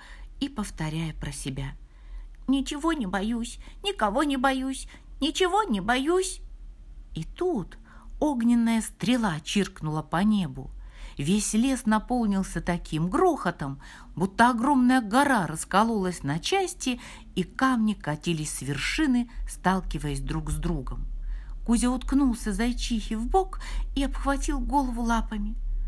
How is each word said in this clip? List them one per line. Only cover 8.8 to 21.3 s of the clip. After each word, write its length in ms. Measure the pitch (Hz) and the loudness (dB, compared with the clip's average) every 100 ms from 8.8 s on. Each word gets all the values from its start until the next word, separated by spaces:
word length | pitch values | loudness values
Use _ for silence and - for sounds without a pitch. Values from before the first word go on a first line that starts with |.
стрела 580 | 220 - 165 247 214 156 | -2 -4 0 2 2 -2
чиркнула 600 | - 202 185 - 156 156 | 0 0 0 -2 -4 -4
по 200 | 151 165 | -2 2
небу. 480 | 208 208 160 131 131 - - - - - | 4 4 0 -6 -12 -12 -14 -14 -12 -4
Весь 360 | 143 208 - | 2 2 2
лес 300 | 214 269 254 214 | 2 4 2 2
наполнился 760 | 214 208 254 220 190 185 175 | 2 2 0 2 0 0 -4
таким 480 | 175 175 - 156 175 | -2 -2 -2 -2 0
грохотом, 720 | 262 370 285 180 170 139 135 - - - - | 4 4 4 -2 -2 -8 -8 -14 -20 -12 -4
будто 320 | 196 196 233 | -2 6 6
огромная 540 | 233 262 269 247 262 | 6 4 4 6 4
гора 440 | 208 240 285 240 151 | 4 4 4 4 2
раскололась 760 | 156 - 185 226 220 185 175 | -4 2 2 4 2 0 -2
на 160 | 139 151 | -2 -2
части, 640 | - 392 359 - 262 247 - - - | 0 0 0 -2 -4 -4 -8 -16 -6
и 80 | - | -4
камни 500 | 175 - 262 247 214 | -4 2 2 4 2
катились 600 | 196 - 151 - 160 151 | 0 -4 -2 -2 -2 -2
с 80 | - | -4
вершины, 680 | 135 143 - - 311 247 233 - - | -4 -4 -2 0 2 2 0 -6 -8
сталкиваясь 760 | - 180 190 - 156 147 139 | -2 0 2 0 -4 -2 -4
друг 300 | 135 156 156 | -2 -2 -2
с 60 | 151 | -2
другом. 500 | 143 147 123 123 - - - | 0 -2 -4 -6 -6 -6 -4